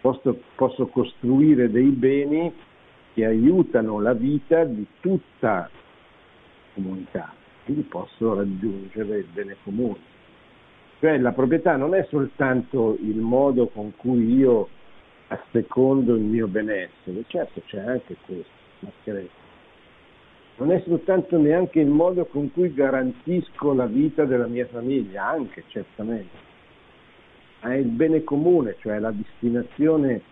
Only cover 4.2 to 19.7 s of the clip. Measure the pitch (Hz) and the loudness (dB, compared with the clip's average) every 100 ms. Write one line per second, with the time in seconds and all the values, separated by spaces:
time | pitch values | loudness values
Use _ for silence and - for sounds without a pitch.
4.2 | 127 147 - 165 165 110 104 _ 180 190 | 0 -2 2 2 2 -2 -8 _ -2 -2
5.2 | - _ 117 98 85 - - - _ _ | -4 _ -2 -2 -4 -16 -20 -20 _ _
6.2 | _ _ - _ _ - 95 95 92 98 | _ _ -20 _ _ -10 -8 -8 -10 -12
7.2 | 82 - _ _ - 95 98 - - - | -12 -20 _ _ -8 -6 -6 -10 -12 -4
8.2 | 113 101 98 95 107 98 95 110 104 104 | -2 0 -2 -4 -6 -6 -12 -10 -6 -6
9.2 | 87 87 101 98 - 101 120 - - _ | -6 -10 -12 -12 -10 -4 -4 -6 -14 _
10.2 | _ _ _ - _ _ _ _ 156 147 | _ _ _ -20 _ _ _ _ 0 2
11.2 | 123 131 131 160 170 139 143 190 - 151 | 0 2 2 2 2 0 2 0 0 -2
12.2 | 139 - 139 127 120 135 113 107 107 107 | -4 -2 0 0 -2 0 0 0 -2 -2
13.2 | 113 127 139 123 117 - 104 - 123 127 | 0 2 4 2 0 -2 -12 -8 -2 0
14.2 | 113 127 131 117 95 - - - - _ | 2 4 6 4 0 -10 -20 -20 -20 _
15.2 | _ - - 117 - - 131 135 120 117 | _ -12 -4 -2 -2 2 2 4 2 2
16.2 | 104 113 107 95 107 101 87 - - 92 | 2 0 0 -2 -4 -4 -8 -14 -12 -12
17.2 | 120 175 156 - - 104 101 127 - 87 | -8 -8 -8 -10 -12 -10 -6 -6 -6 -20
18.2 | - 92 82 _ _ _ 98 - - 101 | -14 -14 -14 _ _ _ -20 -16 -12 -10
19.2 | 90 _ - - _ | -12 _ -20 -20 _